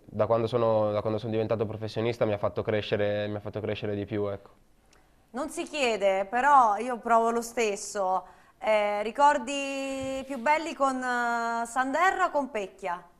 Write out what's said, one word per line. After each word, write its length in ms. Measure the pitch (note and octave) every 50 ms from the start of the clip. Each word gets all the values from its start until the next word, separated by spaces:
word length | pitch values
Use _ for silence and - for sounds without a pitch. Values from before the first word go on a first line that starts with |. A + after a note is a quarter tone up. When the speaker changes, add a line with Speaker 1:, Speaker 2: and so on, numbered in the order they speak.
| -
Speaker 1:
da 220 | - - G#2 G#2+
quando 200 | G2+ A2+ A#2 A#2
sono, 440 | A2 B2 A#2+ A#2 A2+ A2 G#2+ G#2+ G#2+
da 100 | G#2 G#2
quando 180 | G2+ A2+ A2 G#2
sono 120 | A2 A#2
diventato 340 | G#2+ A2 A2 G#2+ A#2 G#2+ A2+
professionista, 580 | G2+ G#2+ G#2 A2 G#2+ - A2+ A2 A#2+ A#2+ - A#2+
mi 80 | G#2+
ha 60 | G#2
fatto 240 | G2+ - G2+ - -
crescere, 640 | G2+ - G#2+ G#2 G#2 - A#2 G#2 G#2 G#2 G#2 G#2 G#2
mi 80 | G#2 G#2
ha 60 | G#2
fatto 180 | - G#2+ - G#2+
crescere 360 | G2+ G#2+ G#2+ - - G#2 G#2
di 100 | G2+ G2+
più, 220 | G2 A2+ G#2 G#2
ecco. 220 | G2+ G2+ G2 - - _ _ _ _ _ _ _ _ _ _ _ _ _ _ _ _
Speaker 2:
Non 180 | - A#3+ D#4 D4
si 140 | - F4 E4
chiede, 640 | - D4 D4+ C4+ A#3+ A3 G3 G3 G3 F#3+ F#3+ G3 G3
però 480 | A#3 A#3+ C4 C#4+ D4 C4+ B3 A3 G3+
io 220 | G#3 A#3 B3+ B3 A3
provo 320 | - A#3 A#3 A3+ A3+ A3+
lo 100 | A#3 A#3+
stesso. 840 | A#3 A3+ - B3+ A3+ G#3 G3 G3+ - - - G#3 F#3+ F#3 F#3 F#3 F3+ - - - - - _ -
Eh, 400 | - A3 G#3+ G#3+ G#3 G#3 G#3 G#3 G#3+
ricordi 1160 | A3+ A3 - C#4+ D4 D4 D4 A#3+ A3+ C#4+ C#4 C#4 C#4 C#4 C4+ C4+ C4+ C4+ C4+ C4+ C4+ C4+ C4+ C4
più 120 | C4 C#4 B3+
belli 340 | A3+ D4+ D4+ D#4+ D#4+ E4 C#4
con, 280 | - C4+ C4+ C4 B3+
eh, 640 | B3+ B3+ B3 A#3+ A#3+ A#3 A#3 A#3 A#3 A#3 A#3 A#3 A#3
Sanderra 600 | A#3 - C4 C4 C4+ C4+ D#4 F4 F#4+ G4 F#4 F#4
o 40 | E4+
con 200 | E4+ D4 C#4 B3+
Pecchia? 500 | - G#3+ G3 F#3+ - - G3 F#3 E3+ F3+ F3 - _ _